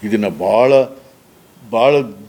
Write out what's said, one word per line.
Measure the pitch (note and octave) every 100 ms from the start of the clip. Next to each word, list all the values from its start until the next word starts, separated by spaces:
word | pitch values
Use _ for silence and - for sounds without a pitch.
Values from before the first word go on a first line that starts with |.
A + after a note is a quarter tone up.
| G#2+
ಇದನ್ನು | G#2+ G#2
ಭಾಳ, | E2+ F#2+ G#2+ C3 C3+ B2 - - _ _ _ _ _ A#2
ಭಾಳ | A2+ B2+ D3 B2 G#2+